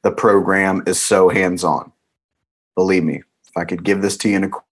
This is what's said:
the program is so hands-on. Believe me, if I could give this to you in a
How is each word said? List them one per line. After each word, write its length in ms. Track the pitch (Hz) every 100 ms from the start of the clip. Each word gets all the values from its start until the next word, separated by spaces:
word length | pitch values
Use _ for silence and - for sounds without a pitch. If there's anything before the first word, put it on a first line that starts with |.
the 80 | -
program 720 | - 113 101 92 95 95 95 -
is 160 | 90
so 280 | - 98 92
hands-on. 640 | 82 92 90 85 69 - _ _ _ _ _ _ _ _ -
Believe 280 | 95 95
me, 200 | 80 76 _ _ _
if 100 | 85
I 80 | 85
could 180 | 87
give 200 | 98 98
this 120 | 98 -
to 120 | 107
you 60 | 98
in 80 |
a 80 | 98 - _